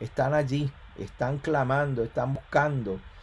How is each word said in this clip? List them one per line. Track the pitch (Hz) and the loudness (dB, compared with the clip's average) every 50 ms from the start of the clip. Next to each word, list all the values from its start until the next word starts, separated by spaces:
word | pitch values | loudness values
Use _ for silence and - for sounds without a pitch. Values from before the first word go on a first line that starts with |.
están | 113 117 - - 131 135 | -10 -6 -2 0 2 4
allí, | 151 151 143 127 135 147 147 139 - - - - - - | 4 2 2 2 2 0 0 -2 -4 -8 -18 -16 -12 -12
están | 95 - - - 120 127 143 | -12 -10 -6 -4 -2 -2 -2
clamando, | 139 - 165 151 143 131 123 135 143 147 143 131 117 | -2 0 2 2 2 2 2 2 2 2 2 0 0
están | 113 117 - 127 123 135 | -2 -2 -2 -2 -2 0
buscando, | 135 - - - - 147 147 151 143 127 110 98 95 95 - - - - | -2 -4 -2 0 2 4 4 4 2 0 -2 -2 -4 -6 -8 -12 -18 -20